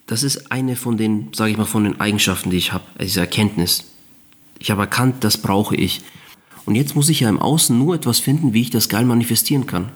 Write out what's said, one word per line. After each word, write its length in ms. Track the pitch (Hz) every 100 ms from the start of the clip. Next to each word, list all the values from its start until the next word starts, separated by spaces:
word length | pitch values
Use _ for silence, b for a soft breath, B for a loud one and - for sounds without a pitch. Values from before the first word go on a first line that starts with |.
| -
Das 180 | 113
ist 280 | 139 143 -
eine 240 | 127 131 123
von 220 | 123 110
den, 320 | 110 107 107
sag 180 | - 110
ich 80 | 107
mal, 80 | 101
von 200 | 113 104
den 160 | -
Eigenschaften, 480 | 104 104 101 90 92
die 80 | 90
ich 160 | -
hab, 260 | 92 - -
diese 220 | 95 101
Erkenntnis. 640 | 87 - 104 - 85 - - - _ _ _ _ _ -
Ich 100 | -
hab 80 | 101
erkannt, 460 | 101 - 131 127
das 140 | 107 101
brauche 380 | 104 98 107 -
ich. 260 | 92 - B B B B B B -
Und 100 | 107
jetzt 200 | 143 151
muss 140 | 147
ich 120 | 151
ja 80 | 117
im 100 | 90
Außen 380 | 107 156 - 120
nur 180 | 147 170
etwas 240 | 120 113
finden, 340 | - 151 143
wie 80 | 110
ich 80 | 123
das 200 | 113 -
geil 160 | 101 123
manifestieren 600 | 120 117 113 - 143 120
kann. 240 | 90 98